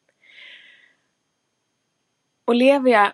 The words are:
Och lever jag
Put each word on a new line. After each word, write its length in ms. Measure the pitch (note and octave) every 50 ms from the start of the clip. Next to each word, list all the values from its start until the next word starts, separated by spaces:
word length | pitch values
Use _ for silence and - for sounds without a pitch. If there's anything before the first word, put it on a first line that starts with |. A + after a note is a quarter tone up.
| _ _ _ _ _ _ - - - - - - - - - _ _ _ _ _ _ _ _ _ _ _ _ _ _ _ _ _ _ _ _ _ _ _ _ _ _ _ _ _ _ _ _ _ -
Och 100 | - A#3+
lever 360 | A#3+ B3+ C4+ C#4 C#4+ B3+ B3+
jag 220 | A#3 G#3 G3+ -